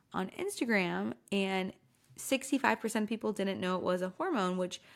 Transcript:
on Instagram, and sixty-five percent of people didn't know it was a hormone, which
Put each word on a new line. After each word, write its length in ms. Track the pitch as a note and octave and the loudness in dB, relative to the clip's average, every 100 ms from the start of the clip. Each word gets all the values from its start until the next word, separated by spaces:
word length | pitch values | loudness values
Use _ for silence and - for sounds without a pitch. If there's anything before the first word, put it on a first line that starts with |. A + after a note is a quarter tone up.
| _ | _
on 200 | F#3 F#3+ - | -4 -4 -4
Instagram, 760 | G4 - A#3+ G#3 F3 F3+ G#3+ - - | -6 -2 2 2 2 0 -2 -6 -4
and 420 | G3+ F#3+ F#3+ F#3 - _ _ _ - | 0 0 0 -2 -8 _ _ _ -12
sixty-five 640 | - C4 - C4 A3 A3 | 0 0 2 2 4 2
percent 240 | A3 A3 | 0 0
of 40 | G#3+ | 0
people 240 | G#3+ G#3+ | -2 -2
didn't 280 | G3+ G3 F#3 | 0 -2 0
know 160 | F3+ F#3 | 0 0
it 80 | |
was 180 | - F3+ | 2 0
a 100 | F#3 - | 0 -2
hormone, 380 | F#4 C4 F#3 F#3 | -2 2 2 0
which 240 | F3+ - - | -2 -4 -14